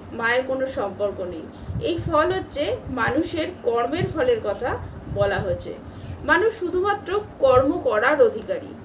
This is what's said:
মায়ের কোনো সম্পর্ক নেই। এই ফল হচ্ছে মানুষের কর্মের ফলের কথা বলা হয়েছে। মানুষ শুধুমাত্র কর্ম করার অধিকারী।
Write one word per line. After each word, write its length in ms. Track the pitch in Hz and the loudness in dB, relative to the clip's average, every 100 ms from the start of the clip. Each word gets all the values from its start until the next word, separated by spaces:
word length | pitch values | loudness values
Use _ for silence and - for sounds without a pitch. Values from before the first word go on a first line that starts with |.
| - | -10
মায়ের 300 | 233 226 254 262 | -4 0 0 0
কোনো 200 | 262 262 | -2 -2
সম্পর্ক 540 | 269 202 196 202 190 | -2 -4 -2 -2 -2
নেই। 240 | 180 165 - - - - | -6 -8 -10 -12 -8 -2
এই 160 | - 330 | -2 -2
ফল 340 | 349 302 349 | 2 2 4
হচ্ছে 440 | 381 - - 349 480 - | 0 -4 -4 -2 -2 -4
মানুষের 560 | 247 233 269 349 330 359 - | -2 0 2 0 -2 -4 -4
কর্মের 420 | 480 453 294 330 381 | 0 0 2 0 0
ফলের 260 | 311 254 226 | 2 2 2
কথা 340 | 208 196 247 480 - - - | 0 -2 -4 -4 -8 -12 -6
বলা 240 | 202 202 190 | 0 0 0
হয়েছে। 360 | 202 175 - - - - - - | 0 -2 -6 -10 -14 -14 -12 -4
মানুষ 340 | 269 330 440 - | 2 4 4 0
শুধুমাত্র 640 | 349 359 403 403 349 415 - - | -2 0 0 0 -2 -2 -4 2
কর্ম 400 | 269 254 277 349 | 6 6 6 2
করার 440 | 247 214 254 294 | 0 2 4 6
অধিকারী। 440 | 226 220 - 175 - - | 6 4 -4 -6 -8 -14